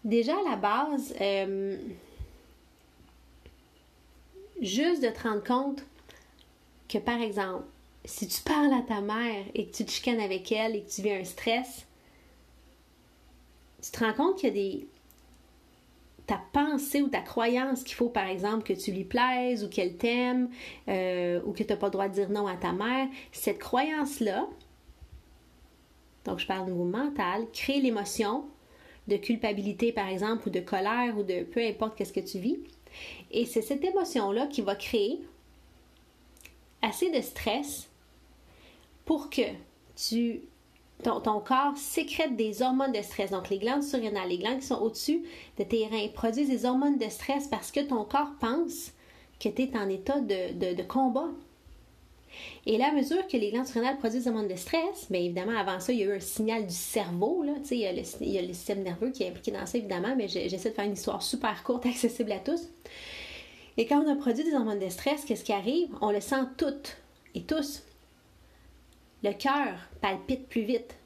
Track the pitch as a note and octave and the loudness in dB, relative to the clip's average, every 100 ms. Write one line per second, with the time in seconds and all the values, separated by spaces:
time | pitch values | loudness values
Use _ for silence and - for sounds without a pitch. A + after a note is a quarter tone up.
0 | A3+ A#3 A3+ F4+ F#4 G#3 G3+ A3 D4+ C#4+ | 4 4 4 2 2 2 2 2 2 0
1 | - - G3 G3 G3 G3 G3 F#3+ - F3 | -4 -2 0 2 0 -2 -2 -4 -8 -12
2 | - - - - - - - _ - - | -16 -14 -14 -16 -20 -20 -20 _ -20 -20
3 | - - - - - - _ - _ _ | -20 -20 -20 -20 -20 -20 _ -20 _ _
4 | - - - F#4+ G4 F#4+ G#3+ G3+ D#4+ E4+ | -20 -20 -20 -20 -16 -6 -2 2 4 4
5 | B3 A3 A3+ G#3 G#3 B3 C#4 C#4 - - | 2 0 -2 -2 0 0 0 -4 -10 -20
6 | - - - - - - - - - G#3+ | -20 -20 -20 -20 -20 -20 -20 -20 -4 -4
7 | - A#3 A3+ G3+ F#3+ F#3 - - - - | -2 -2 -2 -2 -4 -4 -10 -18 -20 -20
8 | - - F#3 - - D4+ D4 C4 B3 G#3+ | -14 -8 -6 -4 2 4 6 6 2 -2
9 | G3+ A3 A#3 G#3 G3 - F#3 - G#3 - | 0 0 -2 -4 -4 -4 -4 -4 -4 -2
10 | - A#3 G#3 F#3 F#3 G#3+ A3 G#3+ - - | 0 2 0 -2 0 0 2 -2 -6 -2
11 | G3+ G3 F3+ - - A#3 B3+ - - - | 0 0 -4 -4 0 0 0 -12 -18 -20
12 | - - - - - - - - - - | -20 -20 -20 -20 -20 -20 -20 -20 -20 -20
13 | - - - - - - - - - - | -20 -20 -20 -20 -20 -20 -20 -16 -12 0
14 | A3 G#3+ E4 F#4+ C4 G3 G3 F#3+ - - | 0 4 2 4 2 2 -2 -2 -10 -18
15 | - - - - - - - - - - | -20 -20 -20 -20 -20 -20 -20 -20 -20 -20
16 | - - - G3 - C#4 D4 C#4+ - C#4+ | -20 -18 -4 -4 0 2 4 2 2 2
17 | C#4 F#3 - - A3+ B3 C4+ C4 - - | 2 0 -2 2 4 4 2 -2 -4 0
18 | A#3+ A3+ F#3+ F#3 G3+ A3 G#3+ F#3 - F#3+ | 2 2 0 0 0 0 0 -2 -2 -4
19 | F#3 B3 B3+ B3 B3 A#3+ G3+ - F3+ E3+ | 0 2 4 4 2 0 0 0 0 2
20 | A#3 A#3+ B3 B3+ B3 - - - - F#3+ | 2 4 4 2 0 -2 -14 -12 -2 0
21 | F#3 F3+ F3 F3 F#3 G#3 G#3+ G#3 G3+ F#3+ | 2 2 2 0 -2 -2 0 2 2 2
22 | G3 F#3+ F#3+ G#3 G3+ F3+ F3 F3+ A3 C4 | 0 0 0 2 0 0 -2 0 0 0
23 | C4+ - - - - G3+ - B3 D4+ D#4 | 0 -4 -14 -4 -2 -2 0 2 2 0
24 | C#4+ - A3 G3 F4 - - - - - | -2 0 0 2 -2 -6 -20 -20 -20 -20
25 | - - - - - - - - _ - | -20 -20 -20 -20 -20 -20 -20 -20 _ -20
26 | - - - F3 - F#3+ F#3 F3 F3 G#3 | -20 -12 -6 -4 -2 -2 -2 0 0 0
27 | D4 C#4+ F3+ G3 A3+ - - C#4 C4 G#3+ | -2 0 0 0 -4 -4 0 4 4 2
28 | G3 - G#3 B3+ D4 - - - - - | -2 0 0 0 -4 -16 -20 -20 -20 -16
29 | - G3+ - A3+ G#3+ G3+ G3+ G3+ A#3 A3+ | -2 -2 2 2 2 0 -2 2 2 2
30 | F#3+ F#3+ G#3 A3+ A3 F#3 F3 G3 G3 A#3 | -2 0 0 0 0 -2 0 0 2 2
31 | B3 G#3 F#3+ F3+ F3 A#3+ A#3 G#3 A3 A3 | 0 0 0 -2 -2 0 0 0 -4 -2
32 | F#3 - F3 F#3+ G3 F4+ - - - - | -4 -4 -4 -2 0 -2 -4 -18 -20 -16
33 | - - - - A#3+ A#3 A3 C#4 F4+ G4 | -14 -16 -4 -2 2 0 0 0 2 2
34 | F4 B3+ G3+ G#3 C#4+ - G3 G3+ - A#3 | 2 0 2 2 0 0 -2 -2 0 2
35 | G3+ D#4+ - - - - - - - - | 2 0 -8 -18 -20 -20 -20 -20 -20 -20
36 | - _ - - - - - _ A3+ - | -20 _ -20 -20 -20 -20 -20 _ -2 2
37 | F4+ D4+ - - - A#3 C#4+ - - _ | 2 2 0 -4 0 0 -2 -8 -12 _
38 | _ - - - - - - - - - | _ -20 -20 -20 -20 -20 -20 -20 -20 -20
39 | - D#4+ - - G#3 - - _ - - | 0 0 0 -2 -2 -2 -16 _ -20 -6
40 | - A3+ A#3 A3 - - _ - _ - | -2 2 0 -2 -10 -20 _ -20 _ -4
41 | A#3 - A3+ G#3+ G#3 C4 C#4+ C#4+ - - | 0 2 2 0 4 4 4 2 -2 -2
42 | D4+ - D#4+ A3+ A3 G#3 B3+ C4 C4+ A3 | 0 0 0 2 0 2 2 4 2 0
43 | G3+ - G3 F#3+ F3+ G3 A3 C#4+ C#4+ C4 | -4 -4 -2 -2 -2 0 2 0 2 0
44 | A3 G#3 F#3 F3+ G#3+ C4 C4+ B3+ A3 - | 0 -2 -2 0 0 -2 -2 0 0 0
45 | - E4 E4+ - - - G3 A3+ G#3+ A3 | 0 0 0 -12 -14 -6 0 2 2 0
46 | G#3 - A3+ A3+ D4 A#3+ B3 B3+ C#4+ C#4+ | -2 0 0 2 2 2 2 4 4 4
47 | A3 - - C#4 C#4+ G#3+ - D4 C#4+ A#3+ | 0 -4 -2 0 0 -4 -2 -2 0 0
48 | G#3 C#4 D4 - A3+ C4+ D#4 - - - | 2 0 0 -2 0 2 0 -4 -12 -16
49 | - - - - A3 G3+ C4 B3 G3 F#3+ | -20 -20 -20 -4 -2 0 0 0 -2 -2
50 | F#3+ C#4+ A3 F#3+ F3+ E3+ F#3 F3+ F3+ C4 | 0 0 2 0 0 0 -2 -2 0 2
51 | C4 A#3+ D#4+ - - - - - - - | 4 2 -2 -6 -14 -20 -20 -20 -20 -20
52 | - - - - - - - A3 C4+ D4+ | -20 -20 -20 -16 -16 -10 0 2 4 2
53 | C4+ E4+ F#4+ B3 G#3 A3+ C4 A#3 B3 C#4 | 2 0 2 0 2 0 -2 0 0 0
54 | A3+ A#3+ B3 A3 G#3 F3+ - E4 E4+ G4+ | 0 0 0 0 -2 -4 0 0 0 -4
55 | - F#3 F3 F3 F#3+ A#3 G3 F#3 F3 B3 | -4 0 0 0 0 0 0 -2 0 2
56 | G3 G3 F#3 - A3 A3+ G3 E3+ - A3+ | 2 0 -4 -2 0 0 -2 -6 -2 -2
57 | F3+ F3 G#3+ F4+ C#4+ D4 C#4 B3 G3 F3 | 0 0 2 2 0 -2 -2 0 0 -2
58 | - - - F#3+ F3+ F3+ - G3 F#3 E3+ | -6 -4 -2 0 -2 -6 -4 -2 -2 -2
59 | A#3+ C4 F#3 F3+ - G3 F#3+ A#3+ G#3 F#3 | -2 -2 -4 -4 -6 -6 -2 -4 -2 -2
60 | G3 C4 G3+ F3+ F3 F3+ A3 A3 G3+ G3 | 0 0 0 -2 -2 -2 -2 0 -2 0
61 | - - - - - D#3+ - B3 B3 A#3+ | -2 -2 -2 -2 -2 -2 -2 0 0 2
62 | A#3 - G#3+ G3 - E4+ E4+ - - - | 0 2 -2 0 0 -2 -2 -14 -20 -16
63 | - - - - - - - - A3+ C#4+ | -14 -14 -12 -14 -16 -20 -6 -2 4 6
64 | D4 C#4+ B3 A3+ D#4 C#4+ A3 G3+ F#3+ F3 | 6 4 2 2 2 2 2 0 -2 -2
65 | C#4 D4 - A3+ - G3+ F#3+ D#4 F4 - | 0 0 -2 -4 0 0 2 0 0 0
66 | G#3 G#3 G3+ C4+ C4 - D4 - - - | 2 2 2 0 0 0 -2 -2 -10 -16
67 | - - - - F3 D#4 C#4+ - - - | -20 -20 -12 -10 -2 0 0 -8 -14 -20
68 | - - _ - - - - - - - | -20 -20 _ -20 -20 -20 -20 -20 -20 -20
69 | - - G3+ G3+ C#4 C#4+ C4 F3+ - - | -20 -4 -2 0 2 2 0 -4 -14 -2
70 | G3+ F#3+ - C4 - A#3 G#3+ A#3 - - | -2 -2 -2 -4 0 -2 2 0 -2 -18